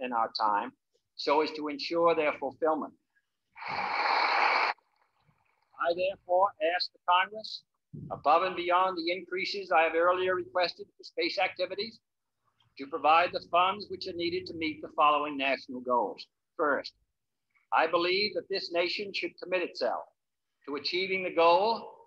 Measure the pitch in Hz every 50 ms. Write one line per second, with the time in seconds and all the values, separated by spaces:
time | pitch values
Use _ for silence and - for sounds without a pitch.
0 | 131 127 123 113 113 110 - - 110 107 104 101 113 131 - _ _ _ _ _
1 | _ _ _ - - 151 143 151 156 143 - 151 147 151 147 139 - - 170 170
2 | 170 170 165 160 151 147 135 - 143 131 120 - 165 156 156 147 107 90 - _
3 | _ _ _ _ _ _ _ _ _ _ _ - - - - - - - - -
4 | - - - - - - - - - - - - - - - - _ _ _ _
5 | _ _ _ _ _ _ _ _ _ _ _ _ _ _ _ - 151 170 175 170
6 | 185 190 196 - _ - 175 180 196 202 - _ 156 165 175 180 - - - _
7 | _ - 180 180 190 202 208 220 214 - - - - _ _ _ _ _ - 151
8 | - - 98 - - 139 156 170 185 185 180 175 175 175 175 180 185 190 185 175
9 | 160 170 175 190 175 - 180 190 185 - - 202 190 175 180 165 165 160 160 165
10 | 170 180 185 185 185 185 185 180 175 - - 180 180 170 - - 202 - _ _
11 | 359 - - - 175 165 - 196 185 185 - - 185 175 190 190 214 226 - -
12 | _ _ _ _ _ _ _ _ _ _ _ _ _ _ _ - 135 139 156 156
13 | 139 147 156 165 175 180 - 175 - - - 175 180 190 196 208 190 - 190 185
14 | - 185 175 170 175 170 170 185 180 175 165 160 160 156 151 151 - 160 - -
15 | 151 147 151 143 147 151 147 135 135 139 131 127 - - 127 127 123 127 123 120
16 | 107 92 80 - - - _ _ _ _ _ - 160 147 135 107 - - - _
17 | _ _ _ _ _ _ _ _ _ _ _ _ _ _ 101 123 156 165 170 170
18 | 170 180 180 196 208 202 185 175 - - 190 190 185 - 170 170 180 170 - -
19 | 143 135 127 - - - - - - 175 180 185 175 127 - - 135 113 95 82
20 | 82 - _ _ _ _ _ _ _ _ _ _ _ - 143 143 135 - - 180
21 | 190 190 190 190 185 175 - 165 165 170 170 185 196 226 226 214 - - - -
22 | -